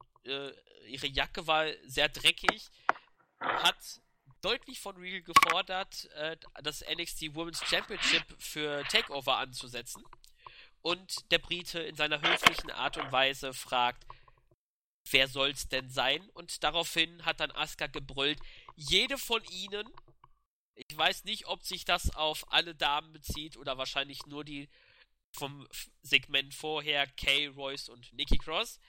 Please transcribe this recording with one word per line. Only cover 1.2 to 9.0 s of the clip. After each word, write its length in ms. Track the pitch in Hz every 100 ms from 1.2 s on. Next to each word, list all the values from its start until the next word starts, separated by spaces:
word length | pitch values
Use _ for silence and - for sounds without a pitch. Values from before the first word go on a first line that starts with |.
| 139 - 160
war 180 | 156 156 -
sehr 260 | 127 131 151
dreckig. 600 | 147 170 - - 220 - - - - - _ _ -
Hat 600 | - - - - - - _ _ _ -
deutlich 380 | 185 254 - 254
von 180 | 202 185
Regal 240 | 180 185
gefordert, 840 | 175 - - 170 190 185 196 - -
äh, 220 | - 156 160 - -
das 200 | 147 151
N 180 | - 165
X 160 | 170 -
T 180 | 156
Women's 300 | 147 170 160 -
Championship 560 | 170 - 185 - 165 - -
für 460 | - 156 151 143
Takeover 540 | 143 214